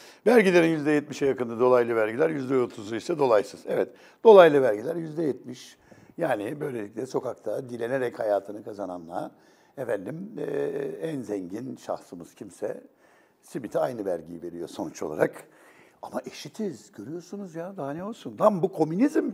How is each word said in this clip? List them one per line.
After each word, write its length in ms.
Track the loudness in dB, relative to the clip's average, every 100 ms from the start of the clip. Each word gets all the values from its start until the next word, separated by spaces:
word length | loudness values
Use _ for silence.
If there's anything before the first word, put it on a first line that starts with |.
| -20 -4 4
Vergilerin 400 | 6 6 6 4
yüzde 240 | 2 2
yetmişe 340 | 2 0 -2 0
yakını 340 | 0 -2 2
dolaylı 360 | 6 6 4 2
vergiler, 340 | 0 2 0
yüzde 280 | 0 0 0
otuzu 380 | 0 -4 -8 -6
ise 240 | -4 0
dolaysız. 400 | 4 4 2 -8 -4
Evet, 220 | -2 -2 -6 -20 _
dolaylı 380 | 10 12 12 8
vergiler 340 | 4 0 -4 -6
yüzde 280 | -8 -4
yetmiş. 540 | -4 -4 -8 -16 -18 -20 _ -20 -16 -6
Yani 420 | -2 -2 -4 -6
böylelikle 460 | -8 -8 -10 -10 -6
sokakta 640 | -6 -6 -8 -8 -8 -8
dilenerek 500 | -8 -4 -2 -4 -2
hayatını 440 | 0 0 -2 -12
kazananla 680 | -12 -10 -8 -8 -8 -10 -10 -14 _ _ _ -10
efendim, 540 | -6 -4 -6 -10 -12 -10
e, 60 | -6 -4 -4 -4 -8 -8
en 200 | -8 -6
zengin 540 | -6 -6 -6 -10 -10 -12
şahsımız 600 | -8 -10 -10 -18 -18 -18
kimse 480 | -18 -10 -8 -8 -16 _ _ _ _ _
simite 380 | -12 -10 -6 -2
aynı 260 | -2 -4 -4
vergiyi 360 | -4 -6 -12
veriyor 260 | -10 -10 -10
sonuç 360 | -8 -10 -8
olarak. 400 | -6 0 -2 -2 -20 -20 -20 -20 -20 -18
Ama 200 | -10 -10 -10
eşitiz, 640 | -14 -14 -8 -8 -8 -16
görüyorsunuz 640 | -16 -14 -14 -12 -12 -12 -10
ya, 220 | -10 -8
daha 160 | -8
ne 100 | -8
olsun? 340 | -10 -10 -10 2
Lan 200 | 2 4
bu 100 | 0
komünizm 600 | 0 0 2 2 2 -2